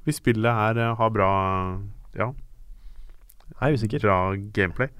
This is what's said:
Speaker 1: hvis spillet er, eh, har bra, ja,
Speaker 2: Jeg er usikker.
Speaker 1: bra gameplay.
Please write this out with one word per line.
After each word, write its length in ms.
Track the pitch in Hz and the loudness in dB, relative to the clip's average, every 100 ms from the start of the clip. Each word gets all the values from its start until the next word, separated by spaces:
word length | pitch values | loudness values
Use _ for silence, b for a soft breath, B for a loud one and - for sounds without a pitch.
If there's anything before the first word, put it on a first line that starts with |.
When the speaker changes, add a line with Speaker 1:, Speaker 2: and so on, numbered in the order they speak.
| - | -4
Speaker 1:
hvis 160 | 147 | 0
spillet 240 | - 110 113 | 2 2 4
er, 320 | 117 107 117 | 4 2 2
eh, 160 | 117 | 0
har 160 | 113 113 | 2 2
bra, 680 | 107 95 98 95 95 92 95 101 - - | 4 4 4 2 0 -2 -4 -8 -12 -8
ja, 160 | 120 110 131 - - - - - - - - - - - - | -4 -4 -4 -14 -18 -18 -16 -16 -16 -16 -18 -20 -20 -18 -2
Speaker 2:
Jeg 120 | 131 | 0
er 40 | 139 | 2
usikker. 240 | 110 117 | 0 2
Speaker 1:
bra 340 | 107 95 95 98 101 | 4 4 2 -2 -2
gameplay. 360 | 104 92 - 131 - | 0 0 0 -4 -2